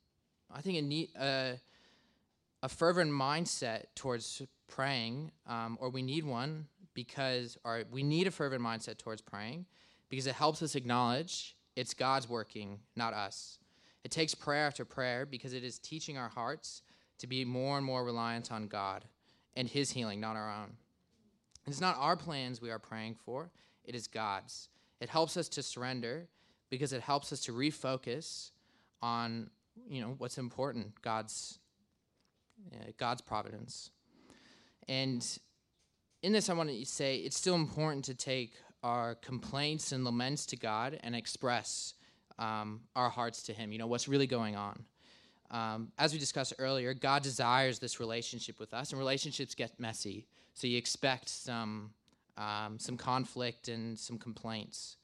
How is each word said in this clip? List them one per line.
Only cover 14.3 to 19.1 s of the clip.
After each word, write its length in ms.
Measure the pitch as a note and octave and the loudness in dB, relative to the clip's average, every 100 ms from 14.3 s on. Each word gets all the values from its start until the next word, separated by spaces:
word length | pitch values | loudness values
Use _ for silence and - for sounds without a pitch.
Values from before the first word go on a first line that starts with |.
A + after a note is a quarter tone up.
| - | 0
prayer 300 | - D3 D3 | 2 4 4
after 180 | - A#2+ | 0 -4
prayer 400 | - B2+ A#2+ C#3+ | -2 0 0 -2
because 280 | C3 C3 | -6 -6
it 100 | B2+ | -6
is 160 | B2 - | -6 -8
teaching 380 | - D#3 D#3+ C#3 | -10 -8 -6 -6
our 120 | A#2 | -6
hearts 520 | B2 A#2 D#3 - - - - _ - | -4 -2 -4 -8 -12 -16 -20 _ -12
to 80 | B2+ | -4
be 180 | B2+ B2 | -2 0
more 320 | B2+ C3+ C#3 | 2 2 2
and 80 | C3+ | 2
more 180 | B2+ | 2
reliant 480 | B2 A#2 A#2 A#2 A#2 | 0 0 0 0 -2
on 160 | A2+ G#2+ | -4 -4
God 380 | G#2 G2 G2 - | -2 -2 -2 -8